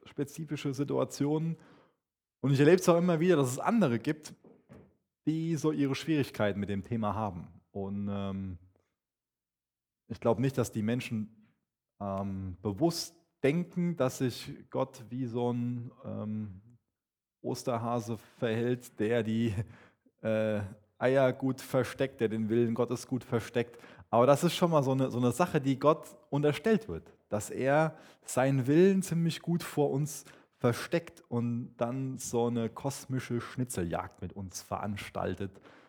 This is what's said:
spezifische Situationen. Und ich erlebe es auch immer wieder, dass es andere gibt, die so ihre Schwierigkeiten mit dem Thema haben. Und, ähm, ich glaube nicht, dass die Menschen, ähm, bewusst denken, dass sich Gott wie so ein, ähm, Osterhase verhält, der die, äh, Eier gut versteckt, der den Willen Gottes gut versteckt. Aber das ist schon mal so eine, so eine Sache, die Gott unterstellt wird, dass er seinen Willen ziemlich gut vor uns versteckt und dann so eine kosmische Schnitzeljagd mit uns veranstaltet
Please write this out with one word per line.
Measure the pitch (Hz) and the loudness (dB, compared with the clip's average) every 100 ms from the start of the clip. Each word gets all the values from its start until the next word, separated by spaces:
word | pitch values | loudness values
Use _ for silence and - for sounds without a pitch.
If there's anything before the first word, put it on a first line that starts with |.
spezifische | - - 143 - 156 147 143 | -12 -8 -8 -8 -8 -4 -4
Situationen. | 131 135 131 131 - 143 156 165 165 - - _ _ _ _ _ _ | -2 0 0 0 0 0 0 -2 -6 -12 -20 _ _ _ _ _ _
Und | 135 | 2
ich | 135 | 6
erlebe | 147 185 | 8 8
es | 180 | 6
auch | 170 | 4
immer | 180 160 | 4 4
wieder, | 180 | 6
dass | 156 127 | 6 4
es | 135 | 0
andere | 170 233 147 113 | 0 4 4 2
gibt, | 147 - - - - - - - - _ _ _ 151 | -2 -6 -8 -20 -20 -20 -20 -20 -20 _ _ _ -4
die | 160 165 156 | -2 -2 0
so | 156 | 0
ihre | 147 139 135 | 0 0 -2
Schwierigkeiten | 165 151 127 - 104 98 | 0 0 0 0 0 0
mit | 101 | -2
dem | 98 | -4
Thema | - 117 104 101 | -4 -4 -2 -2
haben. | 104 87 76 - _ | -4 -6 -12 -18 _
Und, | 98 98 101 101 | -8 -6 -4 -4
ähm, | 98 98 98 95 87 _ _ _ _ _ _ _ _ _ _ _ _ _ _ - | -4 -4 -6 -8 -12 _ _ _ _ _ _ _ _ _ _ _ _ _ _ -14
ich | 107 | -2
glaube | 120 104 | 0 2
nicht, | 135 135 | 0 0
dass | 110 | -2
die | 110 | -2
Menschen, | 104 127 - 110 107 - _ _ _ _ _ - | -2 -2 -4 -6 -6 -12 _ _ _ _ _ -10
ähm, | 101 98 98 95 95 85 | -6 -4 -4 -6 -8 -6
bewusst | 107 98 165 165 - _ _ _ | -6 0 0 0 -8 _ _ _
denken, | 127 170 170 180 175 165 | 0 0 -2 -2 -2 0
dass | 127 - | -2 0
sich | 127 - 139 - - | -4 -4 -12 -16 -8
Gott | 131 131 - 110 | -4 -4 -8 -10
wie | 127 | -8
so | 123 120 120 | -4 -2 -2
ein, | 120 120 123 123 - | -2 -4 -6 -8 -12
ähm, | 107 104 107 107 104 92 117 120 _ _ _ _ _ _ | -10 -8 -6 -6 -8 -12 -20 -20 _ _ _ _ _ _
Osterhase | 127 123 135 117 117 120 110 113 - - | -8 -6 -2 -2 -2 -2 -4 -8 -10 -4
verhält, | 120 113 120 127 - - | 0 0 0 -2 -6 -2
der | 107 120 | 0 2
die, | 110 113 117 95 - - - _ _ _ | 2 0 0 -2 -6 -12 -20 _ _ _
äh, | 110 110 107 104 98 - _ - | -2 0 0 -2 -4 -12 _ 0
Eier | 123 135 127 | 4 6 6
gut | 131 135 123 | 4 -2 -4
versteckt, | - 131 117 - 135 - | -2 0 0 -2 -4 0
der | 113 | -2
den | 110 107 | 0 2
Willen | 117 117 | 2 2
Gottes | 117 123 123 - | 2 -2 -4 -4
gut | 127 | -6
versteckt. | - 117 - 123 117 - - - - | -2 -2 0 -2 -4 -6 -20 -20 0
Aber | 113 127 | 6 6
das | 139 | 6
ist | 170 | 4
schon | - 170 | 2 2
mal | 156 | 4
so | 131 | 2
eine, | 131 131 | 2 0
so | 123 | 2
eine | 123 | 2
Sache, | 120 175 156 | 2 0 0
die | 135 123 | 0 2
Gott | 143 165 - - - | 4 2 -2 -20 -4
unterstellt | 143 147 139 226 220 - | 0 0 2 2 2 0
wird, | 80 - _ - | -10 -12 _ -6
dass | 107 - | -6 -4
er | - 131 147 160 160 - - - | -2 2 2 2 -2 -20 -20 -4
seinen | 123 135 139 123 | 0 2 2 4
Willen | 156 196 190 | 6 6 4
ziemlich | - 170 165 - | 0 0 0 -2
gut | - 170 | -2 -2
vor | - 147 143 | -2 -2 0
uns | 139 151 - - - _ _ | 0 -4 -8 -16 -20 _ _
versteckt | 123 - - 170 170 - - | 0 0 -2 -4 -4 -18 -8
und | 120 120 120 131 - | -4 -2 -4 -6 -6
dann | 120 135 131 131 | -4 -4 -6 -8
so | - 120 120 | -4 0 0
eine | 117 113 | 0 -4
kosmische | - 139 - - 127 - 120 | -4 -6 -6 -6 -6 -4 -6
Schnitzeljagd | - - 123 95 85 82 90 - | -4 -6 -4 -2 -2 -4 -6 -10
mit | 90 | -12
uns | 101 95 - | -10 -10 -12
veranstaltet | - 95 104 98 - 95 95 92 98 - - - | -8 -6 -6 -6 -6 -4 -2 -2 -6 -10 -20 -20